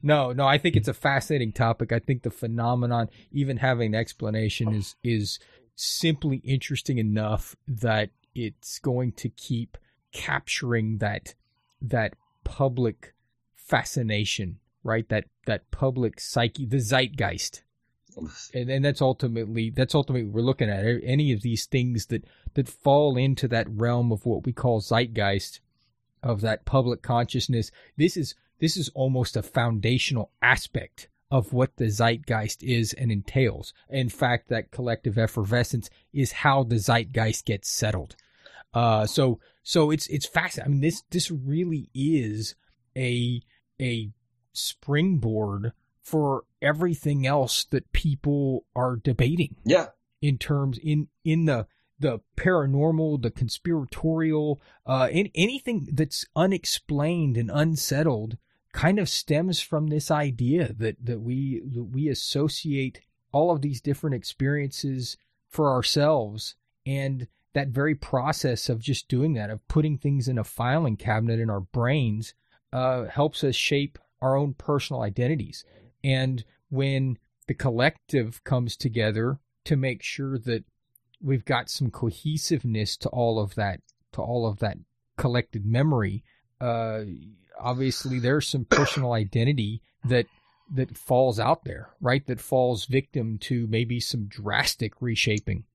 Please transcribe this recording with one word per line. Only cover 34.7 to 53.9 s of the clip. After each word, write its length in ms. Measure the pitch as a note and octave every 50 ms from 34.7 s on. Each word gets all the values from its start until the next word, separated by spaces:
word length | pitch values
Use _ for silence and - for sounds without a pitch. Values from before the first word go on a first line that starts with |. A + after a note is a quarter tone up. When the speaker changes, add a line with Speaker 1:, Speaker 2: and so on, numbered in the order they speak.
Speaker 1:
collective 460 | - - B2+ B2 A2+ - _ B2 G2+ A#2
effervescence 720 | A2+ A2 - - G#2 G2 A2+ B2 A#2+ - - B2 G#2 - - _ _ _ -
is 180 | C#3 C3+ -
how 320 | - - - D3 C3+ C#3 C3
the 140 | A2+ A#2+ A2+
zeitgeist 680 | G2 - A#2+ A#2 A#2 - - A2+ A2+ A2 G#2+ - -
gets 240 | - A2 G2 - -
settled. 460 | - - - G#2+ G#2 F2+ E2+ - - _ _ _ _ _ _ - - - - _ -
Uh, 320 | A#2 A#2+ A#2 A2 G#2+ G#2+
so, 340 | G#2+ - - C#3 C3 A#2+ - _ _ _ _ _
so 280 | - - F3 D#3 D3+
it's, 160 | D#3 D3+ - -
it's 200 | - D3 - -
fascinating. 420 | - E3+ E3+ F3+ - D#3 C#3 C#3
I 20 | C#3+
mean, 80 | C#3
this, 220 | C#3 D#3+ E3+ - - _
this 220 | - F3+ - -
really 580 | F3 D3 C3 C3+ C#3+ D#3+ F#3 F3 D#3+ D3 A#2+ - _
is 600 | C3 C3+ D3+ E3 D3 A#2+ G#2+ G#2+ A2 A2 - - _ _ _ _ _ _ _ _
a, 460 | C3+ C3 B2 A#2+ A#2+ A#2+ B2 B2 A#2+ - _ _ _ _ _ _ _
a 300 | C3+ B2+ A#2+ A2+ A2 G#2 G#2 _ _ _ _ _ _ _ _
springboard 1200 | - - - - _ - - C#3 C#3+ E3+ G3 F#3 D3 G#2+ A2+ A2 A2 G#2+ G2+ G2 G2+ G2+ A#2 - _ _ _ _ _
for 420 | _ - - D#3 D3+ C#3+ C3+ B2+ - _ _ _
everything 640 | - C#3 D3+ D3+ F3 F3+ E3+ - - D3+ D3 C#3+ C3+
else 400 | C3 C#3 D3 C3 B2 - - - _
that 200 | - C3+ - _
people 760 | - - - D#3+ C#3+ C3+ - D3 C#3+ C#3+ C#3 C3+ C3 B2 - _ _
are 200 | B2 B2+ B2+ B2+
debating. 600 | A#2 - C#3+ B2 - C3 B2 D#3+ F3 E3 - - _ -
Speaker 2:
Yeah. 240 | A2+ D3+ F3+ D#3+ - - _ _ _ _ _
Speaker 1:
In 160 | - D3 C3+ A#2+
terms, 400 | - - D3+ C#3+ C#3 C#3 B2+ A#2
in, 300 | - D#3 D3+ D3+ D3 - _ _ _
in 220 | D#3+ D#3 E3 E3
the, 220 | D#3 C#3 A#2 G#2 - _ _ _ _ _ _
the 220 | C#3 D3 A#2+ G#2 _ _ _ -
paranormal, 840 | - F#3 F#3 E3+ C#3+ C3+ C3+ C#3 D3 D#3+ D#3+ D#3 D#3+ D#3 D3+ C#3+
the 100 | A#2+ A#2+
conspiratorial, 1300 | - - B2 A2+ - - _ E3+ E3+ D#3+ C#3 C3